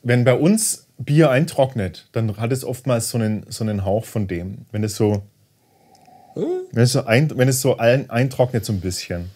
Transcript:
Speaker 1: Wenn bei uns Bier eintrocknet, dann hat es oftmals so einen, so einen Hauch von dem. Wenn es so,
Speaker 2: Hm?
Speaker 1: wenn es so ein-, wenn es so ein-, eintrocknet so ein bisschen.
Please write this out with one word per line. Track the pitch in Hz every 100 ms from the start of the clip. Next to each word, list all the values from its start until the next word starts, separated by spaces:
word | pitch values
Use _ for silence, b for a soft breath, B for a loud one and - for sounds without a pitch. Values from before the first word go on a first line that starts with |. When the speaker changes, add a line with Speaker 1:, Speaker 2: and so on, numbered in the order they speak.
Speaker 1:
Wenn | 120 123 120
bei | 123
uns | 156 220 - - _ _
Bier | 127 147 151
eintrocknet, | 127 165 - 131 120 95 - _
dann | 117 113 101
hat | 117
es | 127 123
oftmals | 127 135 117 113
so | 120
einen, | 110 107 -
so | -
einen | 110 104 95
Hauch | 104
von | 113 113 95
dem. | 87 90 101 -
Wenn | 107
es | 107 -
so, | 107 101 101 _ _ _ _ _ _ _ _ - _
Speaker 2:
Hm? | - 220 370 370
Speaker 1:
wenn | 113
es | 123
so | 131 -
ein-, | 113 151 -
wenn | 127
es | 131
so | 135 117
ein-, | 117 131 139
eintrocknet | 117 131 - 127 120 95
so |
ein | 101
bisschen. | 90 90 - 87 90